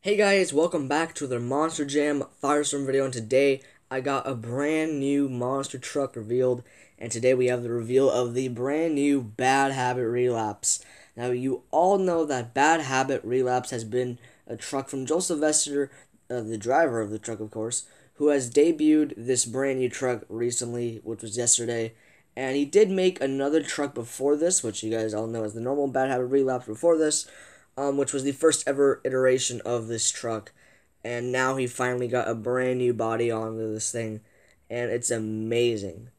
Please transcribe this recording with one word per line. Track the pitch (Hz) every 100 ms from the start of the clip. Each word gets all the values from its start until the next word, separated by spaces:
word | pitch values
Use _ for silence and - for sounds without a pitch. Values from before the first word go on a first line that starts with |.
Hey | 196 208
guys, | 202 196 180
welcome | 143 175 165 135
back | 147 165 -
to | 139
the | 123
Monster | 120 135 160 160 143
Jam | 143 147 147 - _
Firestorm | 143 147 143 143 135
video, | 135 135
and |
today | 127 110 131 139 135 - _ _
I | 131
got | 135 135 -
a | 123
brand | 113 127 147 156 160 147
new | 139 143 139
monster | 123 123 139 139 127
truck | - 147 135 120
revealed, | 107 123 127 123 - - - _
and | 117
today | 117 127
we | 127 123
have | 123
the | 120
reveal | 120 113 127 135
of | - 123
the | 120 131
brand | 117 131 151 165 147
new | 143 139
Bad | 117 104 131 135 139
Habit | 135 127 127 113
Relapse. | 120 123 117 110 101 - - - - - -
Now, | 123
you | 123 131 135 _
all | 147 180 202
know | 185 170 151
that | 131 117
Bad | 131 151 165
Habit | 135 131 135 135
Relapse | 107 127 123 127 123
has | 123 113
been | 123 123 123 - _ -
a | 117
truck | - 139 135
from | 135 131
Joe | 160
Sylvester, | 180 160 156 151 147 143 135 - - _ _
uh, | 123
the | 110 113
driver | 110 139 160 113
of | 107
the | 110
truck, | - 107
of | 107
course, | 110 110 127 - _ _ _
who | 147
has | 143 123
debuted | 131 160 160 156 151 147 -
this | 117 123 120
brand | 120 139 131
new | 123
truck | - 131 117 -
recently, | 110 120 120 117 120 120 113 -
which | 113
was | 113 110
yesterday, | 120 - 120 117 113 - _ _ _ -
and | 131 139
he | 143
did | 202 214
make | 190 185 180
another | 135 135 139 156
truck | 147 - 143 123
before | 117 - 135 147
this, | 170 180
which | 117 104
you | 110
guys | 113 110
all | 107 113
know | 113 107
as |
the | 113
normal | 120 143 139
Bad | 131 131
Habit | 127 123
Relapse | 139 131 127 117
before | 107 170 160
this, | 156 147 - - - - _ -
um, | 139 139
which | 139
was | 139
the | 135
first | 135 160 - -
ever | 139 139 131
iteration | 135 131 131 131 - 120
of | - 120 113
this | 113 -
truck, | - 117 110 - _ _ _ _ _
and | 117 120 123
now | 127 131 135
he | 123
finally | - 123 123 123
got | 123 -
a | 117
brand | 110 127 127 127
new | 123
body | 113 113 113 117
onto | 113 110 113 110
this | 107 -
thing, | 117 110 107 _ _ _ _ _
and | 120 120
it's | 120 -
amazing. | 117 107 110 110 117 120 110 98 85 117